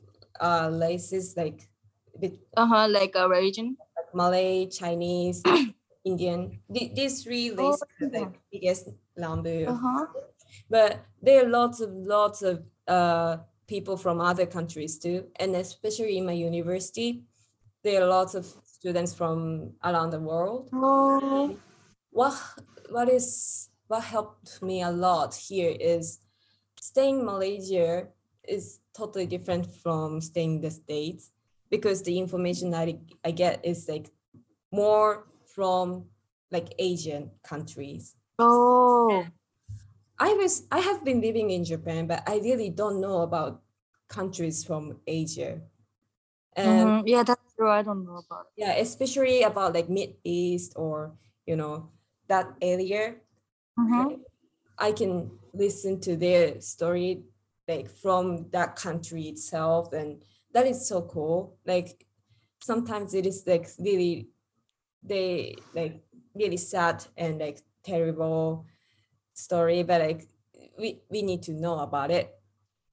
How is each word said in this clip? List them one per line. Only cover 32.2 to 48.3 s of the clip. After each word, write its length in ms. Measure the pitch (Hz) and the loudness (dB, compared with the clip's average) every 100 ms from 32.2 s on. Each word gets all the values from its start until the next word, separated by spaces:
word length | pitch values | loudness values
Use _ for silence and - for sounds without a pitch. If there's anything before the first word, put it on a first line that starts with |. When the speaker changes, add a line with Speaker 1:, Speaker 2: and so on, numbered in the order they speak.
| 185 180 180 175 180 | -2 -2 -2 -2 -2
Speaker 1:
that 160 | 170 165 | -2 -2
I, 120 | 160 - - 165 | -4 -12 -10 -4
I 60 | |
get 340 | 165 180 - - | 0 2 2 -2
is, 240 | 165 - | -4 -4
like, 220 | 151 151 _ _ - _ _ _ | -8 -10 _ _ -20 _ _ _
more 560 | 202 208 214 214 208 - _ _ | 0 4 6 4 2 -6 _ _
from, 600 | - 190 185 180 180 180 _ _ _ _ | -4 0 2 0 -4 -10 _ _ _ _
like, 220 | 180 170 - | -6 -6 -4
Asian 520 | 185 175 160 147 139 - | -2 -2 -6 -8 -10 -16
countries. 720 | - 151 160 - 139 143 - - _ - | -14 -12 -12 -12 -12 -12 -14 -18 _ 2
Speaker 2:
Oh. 840 | 233 240 247 247 247 240 233 196 170 - _ _ - - - _ _ - | 6 6 6 6 6 6 4 2 -2 -10 _ _ -18 -18 -18 _ _ -2
Speaker 1:
I 160 | 330 403 | 2 4
was, 280 | 370 - - | 2 0 -2
I 80 | 302 | -2
have 240 | 370 392 | 0 -2
been 160 | 269 247 | 0 0
living 320 | 220 226 214 | 0 0 0
in 140 | 180 170 | -2 -2
Japan, 420 | 165 165 165 165 | -6 -4 -4 -4
but 160 | 170 - | -4 -2
I 120 | 208 | -2
really 320 | 214 254 208 | 0 0 -2
don't 320 | 165 208 196 | -2 -2 -2
know 200 | 196 185 | -2 0
about 400 | 170 165 147 117 _ _ _ _ _ | 0 -2 -4 -8 _ _ _ _ _
countries 560 | - 190 185 165 160 | -8 -6 -4 -4 -2
from 380 | - 156 151 - - | -4 -6 -8 -12 -6
Asia. 540 | 160 160 - - 160 - _ _ _ _ _ _ _ _ - | -4 -4 -6 -8 -10 -14 _ _ _ _ _ _ _ _ 0
And 380 | 202 220 220 | 4 6 6
Speaker 2:
Mm-hmm. 140 | 214 214 | 4 4
Yeah, 160 | 240 | 4
that's 300 | 233 240 _ - | 4 2 _ 0
true. 140 | 220 | 2
I 120 | 208 | 4
don't 240 | 214 202 180 | 2 -4 -6
know 180 | 175 | -12
about 240 | - | -14